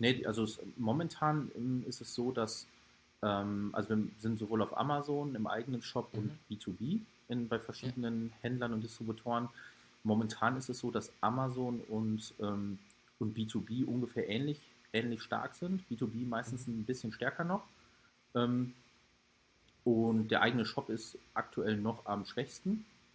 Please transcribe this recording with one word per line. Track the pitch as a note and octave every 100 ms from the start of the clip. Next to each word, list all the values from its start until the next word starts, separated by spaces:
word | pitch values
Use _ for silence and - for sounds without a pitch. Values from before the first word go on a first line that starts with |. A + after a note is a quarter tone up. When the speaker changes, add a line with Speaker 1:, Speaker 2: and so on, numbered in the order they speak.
Speaker 1:
nee, | A#2 B2+ -
also | G#2+
es, | G#2+ - G2 -
momentan, | A2 C#3 E3 - D#3 D3+ C3
ähm, | - B2 B2+ A#2
ist | A#2+
es | A#2+
so, | - A#2+
dass, | B2+ A2 - - - - - _ _
ähm, | G#2+ G2+ G2+ G2+ G2+
also | - G#2
wir | G#2+ G#2+ -
sind | A2+ G#2+
sowohl | G#2+ A2
auf | G2 -
Amazon | B2+ D3 C#3+ C#3+ D3 A#2+
im | G#2+
eigenen | G#2 A#2+ B2
Shop | - B2 A2+
Speaker 2:
Mhm. | A2+
Speaker 1:
und | A2 D3+ -
B | G#2+
two | -
B | F2+ A#2 G#3+ A3 - -
in, | A#2+ A#2
bei | A#2
Speaker 2:
Ja. |
Speaker 1:
verschiedenen | - - B2+ B2 A#2+ A#2 A2+ -
Händlern | A#2+ B2 A#2+
und | A2+
Distributoren. | A2 - A2+ A2 A#2+ A#2 B2 - - - - -
Momentan | A2 G#2+ A2 - A2+ B2+
ist | B2+
es | B2
so, | A#2+
dass | A2+ - -
Amazon | G#2+ B2 C3 B2 B2+ A#2+ -
und, | A2 A2 G#2+ - -
ähm, | G#2 G2+ G2+ G2 - - _ _
und | A2
B | A2 A2
two | A2+
B | F#2 A#2+
ungefähr | C3+ A#2+ A#2+ - F#2+
ähnlich, | A2 C#3+ D3 - - -
ähnlich | A2 A#2+ A2+
stark | - A2 B2
sind. | - F3+ F#3+ -
B |
two | A2+ A#2+
B | A2+
meistens | B2 A#2 A#2 B2+ B2
Speaker 2:
Mhm. | A2+
Speaker 1:
ein |
bisschen | G#2+ B2+ A2+
stärker | - B2 -
noch. | E3+ G3 - - - - - _ _
Ähm, | A#2+ A#2+ B2 B2 - - _ _ _ _ _ _ _ _ _
und | - A2+ A2+ A2 A2
der | A2+
eigene | A2 B2 A2
Shop | - -
ist | A2 - - -
aktuell | - - - G#2+ G#2+
noch | G#2+ A2+ -
am | G2+ F#2+
schwächsten | - - - F#3 G#3+ - - -